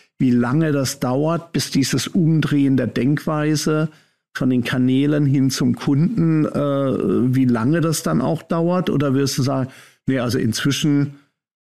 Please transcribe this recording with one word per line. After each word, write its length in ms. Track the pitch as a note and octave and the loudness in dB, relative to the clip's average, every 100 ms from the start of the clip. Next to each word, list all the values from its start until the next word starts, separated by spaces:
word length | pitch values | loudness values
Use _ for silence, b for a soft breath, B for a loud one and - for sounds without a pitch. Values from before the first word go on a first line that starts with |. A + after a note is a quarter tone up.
| B _ | B _
wie 140 | C3 | 2
lange 400 | A#2+ A#2+ D3 D#3+ | 2 2 0 0
das 280 | C#3+ C3 - | 0 -2 -4
dauert, 520 | B2+ C3 D#3 E3 - | -2 -2 0 -2 -4
bis 180 | C#3 - | -6 -2
dieses 380 | - - C3+ - | -2 0 -2 -2
Umdrehen 680 | - D#3+ D#3+ D3 D3 C#3 C3 | 0 2 2 2 2 2 2
der 120 | A#2 | 0
Denkweise 1000 | B2 B2+ D3+ - D#3 D3+ D3+ D#3+ D#3 D#3 b b b _ - | -2 0 0 -2 -2 0 0 0 0 -2 b b b _ -4
von 140 | B2+ | 0
den 140 | B2+ | 0
Kanälen 640 | A#2 B2+ B2+ C3 C#3+ D3 C#3+ | 0 0 2 2 2 2 2
hin 240 | C3+ C3 | 2 0
zum 240 | - C3+ - | 0 -2 -2
Kunden, 680 | - C#3 E3 A3+ E3 D#3 | 0 0 0 0 0 2
äh, 60 | D3+ - C#3+ C#3 C3+ G2+ - G#2+ B2 C3 | 0 -2 -2 0 -2 -2 0 0 2 2
wie 100 | B2+ | 2
lange 340 | A#2 A#2+ E3 | 2 2 2
das 220 | D#3+ D#3 | 0 -2
dann 180 | E3+ D#3+ | -2 -2
auch 220 | C3 D#3+ | 0 -4
dauert? 480 | - E3+ E3+ F3+ F3+ | -4 -2 0 0 0
Oder 240 | C#3+ C#3+ | 0 0
würdest 240 | C3 C#3 - | 2 0 0
du 60 | |
sagen, 260 | C3 C3+ B2+ B B B - | -2 -2 -4 B B B -4
nee, 100 | C3 | -2
also 220 | A#2+ B2 | 0 -2
inzwischen 800 | A#2 - C#3+ C3+ D#3 C#3+ C#3+ - _ _ _ _ | -2 -2 -2 0 0 0 0 -6 _ _ _ _